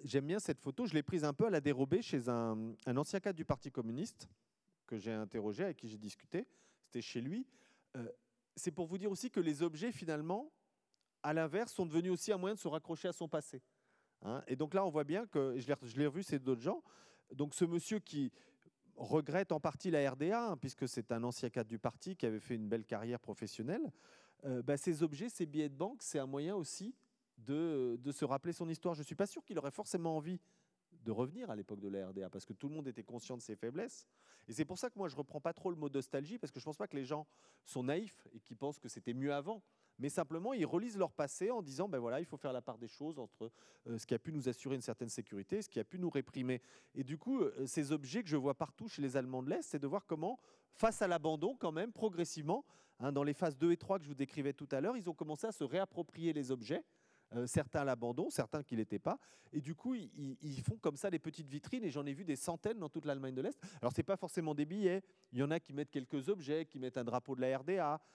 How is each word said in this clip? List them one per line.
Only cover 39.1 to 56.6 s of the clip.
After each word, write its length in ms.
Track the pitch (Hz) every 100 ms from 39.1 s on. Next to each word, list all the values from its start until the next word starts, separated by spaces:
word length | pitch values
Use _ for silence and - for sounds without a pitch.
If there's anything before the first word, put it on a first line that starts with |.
mieux 180 | 123 139
avant. 300 | 143 151 220 - _ _ -
Mais 100 | 143
simplement, 440 | 185 156 165 208
ils 120 | 262 151
relisent 320 | 175 240 202
leur 140 | 175
passé 400 | - 143 - 196
en 100 | 240
disant, « 260 | 151 135 202
Ben 100 | 139
voilà, 200 | 117 131
il 60 | 175
faut 120 | 143
faire 160 | 143
la 80 | 127
part 180 | 123 113
des 80 | 117
choses 320 | - 151 147
entre, 320 | 110 - 113 - - - 120
euh, 140 | 113
ce 80 | -
qui 80 | 117
a 40 |
pu 120 | -
nous 180 | 156 127
assurer 240 | 117 139
une 80 | 131
certaine 280 | 117 110 117
sécurité 480 | - 104 101 95 208
et 40 |
ce 80 | 208
qui 100 | -
a 40 |
pu 160 | - 185
nous 100 | 175
réprimer. » 520 | 143 127 139 127 123 - - - -
Et 80 |
du 160 | 131 151
coup, 220 | 240 269
euh, 260 | 147 117 131
ces 240 | 165 139
objets 320 | 151 135 190
que 60 | 190
je 80 | 147
vois 180 | 135 135
partout 320 | 151 - 226
chez 160 | -
les 120 | 139 135
Allemands 280 | 127 131
de 80 | 131
l'Est, 100 | 233
c'est 180 | - 151
de 60 | 139
voir 220 | 196 -
comment, 320 | 156 175 254 - - _
face 300 | - 226 214
à 40 | 196
l'abandon, 480 | 170 151 156 185 262
quand 160 | 170
même, 200 | 156 226
progressivement, 760 | - 220 170 165 160 147 226 - - _ _
hein, 120 | 135
dans 120 | 139
les 100 | 143
phases 240 | 143 170 131
deux 140 | 170
et 60 | 170
trois 220 | - 196
que 40 |
je 60 | 147
vous 60 | 135
décrivais 380 | 135 - 139
tout 140 | 139 143
à 100 | 135
l'heure, 160 | 175 254
ils 100 | 175
ont 60 |
commencé 320 | 156 156 151 226
à 60 |
se 120 | -
réapproprier 720 | 139 165 190 - 170 170 165
les 180 | 147 127
objets. 320 | 131